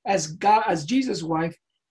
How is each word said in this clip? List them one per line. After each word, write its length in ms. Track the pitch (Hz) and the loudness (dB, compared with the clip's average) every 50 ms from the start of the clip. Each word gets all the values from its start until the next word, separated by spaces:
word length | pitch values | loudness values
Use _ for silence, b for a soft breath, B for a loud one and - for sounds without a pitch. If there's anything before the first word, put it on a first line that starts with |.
| _ | _
as 220 | - 196 190 151 156 | -2 0 0 -2 -4
God, 360 | 156 - - 202 214 226 226 208 | -8 -2 2 4 4 4 4 2
as 180 | 180 160 147 | -2 -2 -2
Jesus' 380 | 156 240 269 262 254 208 165 165 | -2 0 0 0 0 -4 -6 -4
wife, 320 | 160 165 160 165 170 165 - _ _ _ _ _ _ | -4 -2 -2 -2 -4 -6 -10 _ _ _ _ _ _